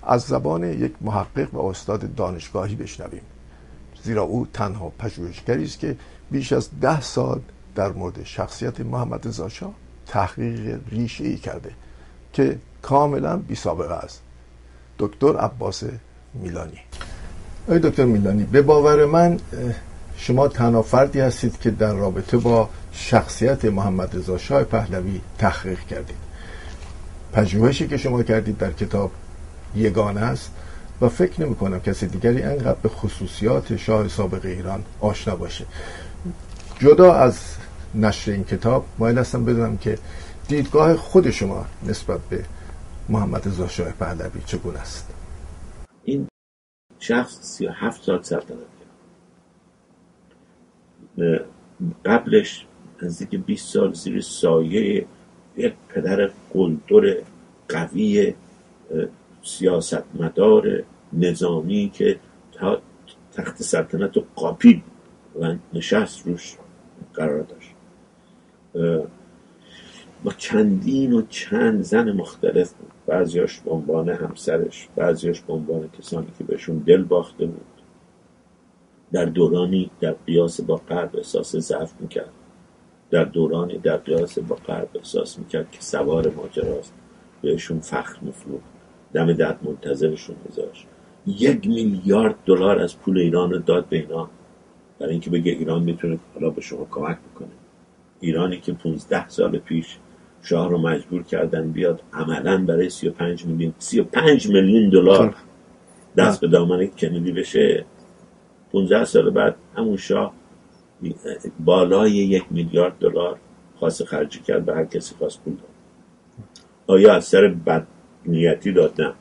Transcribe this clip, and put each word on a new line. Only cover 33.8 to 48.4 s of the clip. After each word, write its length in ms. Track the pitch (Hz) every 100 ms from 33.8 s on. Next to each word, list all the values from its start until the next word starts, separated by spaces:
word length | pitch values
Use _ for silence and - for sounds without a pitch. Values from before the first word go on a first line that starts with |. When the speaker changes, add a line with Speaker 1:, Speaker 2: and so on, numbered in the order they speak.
| - 110 101
Speaker 1:
سابق 380 | - 98 92 92
ایران 380 | 92 90 98 95 -
آشنا 360 | 107 104 - 90
باشه. 300 | 87 - - - - - - - 180 - - - - -
جدا 340 | 139 151 180
از 420 | 156 131 - - - - - - 110
نشر 360 | 107 101 -
این 120 | 101
کتاب، 420 | 92 95 113 131 - -
مایل 180 | 113 120
هستم 280 | 120 127 120
بدونم 320 | 117 113 107
که 200 | 113 - - - - - -
دیدگاه 480 | 147 135 147 156 160
خود 340 | - 190 160
شما 360 | - 95 95 - - -
نسبت 320 | 104 - 87 -
به 160 | - - - - - - - -
محمد 380 | 107 98 95 101
رضا 200 | 90 87
شاه 240 | - 85
پهلوی 500 | - 85 85 87 - -
چگونه 340 | 90 87 -
است؟ 280 | - - - - - - - - - - - _
Speaker 2:
این 240 | - 139 - _ _ _ _ _ _ _
شخص 420 | - 120 123 -
سی 260 | - - 85
و 40 |
هفت 320 | - 110 -
سال 200 | - 90
سلطنت 340 | - 85